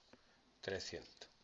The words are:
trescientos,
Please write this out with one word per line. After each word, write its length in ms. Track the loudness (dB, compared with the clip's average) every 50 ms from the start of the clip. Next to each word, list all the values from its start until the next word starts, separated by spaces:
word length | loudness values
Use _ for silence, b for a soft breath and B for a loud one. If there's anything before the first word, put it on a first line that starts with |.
| -20 -20 b b b b b b b b -12 -2
trescientos, 640 | 2 4 4 4 4 2 0 -2 -4 -6 -10 -12 -12 -12 -12 -18